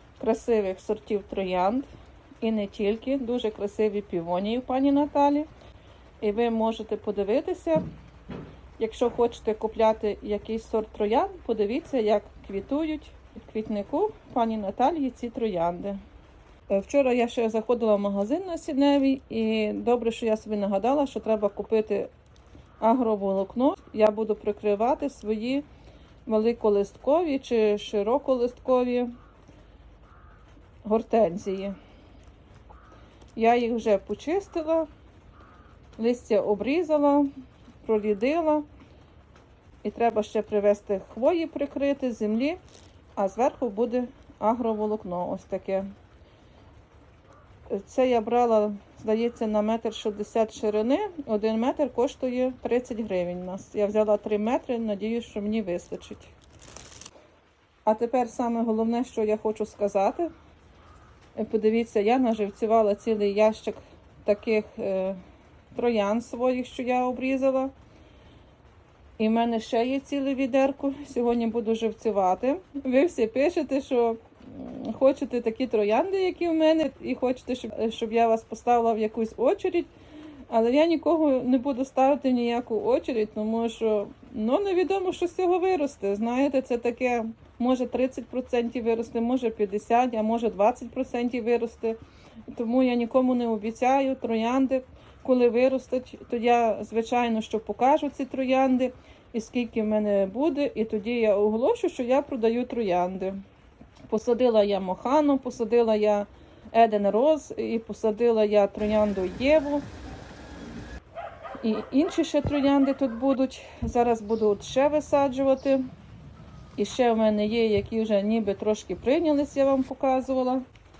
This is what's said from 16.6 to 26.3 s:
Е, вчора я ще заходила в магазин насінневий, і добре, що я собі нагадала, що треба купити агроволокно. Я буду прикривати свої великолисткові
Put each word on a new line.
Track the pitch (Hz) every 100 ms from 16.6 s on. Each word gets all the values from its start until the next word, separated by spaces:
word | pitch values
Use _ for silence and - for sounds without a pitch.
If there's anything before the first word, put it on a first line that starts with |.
| -
Е, | 196
вчора | 196 285 254
я | 247 233
ще | - 226
заходила | 220 220 240 226 202
в |
магазин | 202 196 208 320 381
насінневий, | 330 - 269 285 285 269 269 -
і | 226 220 220 214
добре, | 208 214 240 226
що | 226 226
я | 214
собі | 214 214
нагадала, | 196 196 226 285 269
що | 226
треба | 214 220 202
купити | - - 220 214 196 - - - - - - - -
агроволокно. | 220 247 226 208 196 196 196 233 269 392 -
Я | 214 214
буду | 214 214
прикривати | 208 208 208 208 202 233 294 285
свої | - 208 220 233 277 294 - - - - -
великолисткові | -